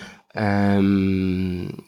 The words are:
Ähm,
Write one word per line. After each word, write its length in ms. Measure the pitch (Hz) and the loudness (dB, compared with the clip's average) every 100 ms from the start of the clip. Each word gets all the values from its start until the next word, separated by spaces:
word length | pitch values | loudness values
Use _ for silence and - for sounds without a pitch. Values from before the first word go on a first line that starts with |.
| - - _ | -18 -20 _
Ähm, 1500 | 110 104 101 101 101 98 98 95 95 95 92 92 90 95 - | -4 0 2 2 4 4 2 2 0 0 -2 -2 -6 -8 -12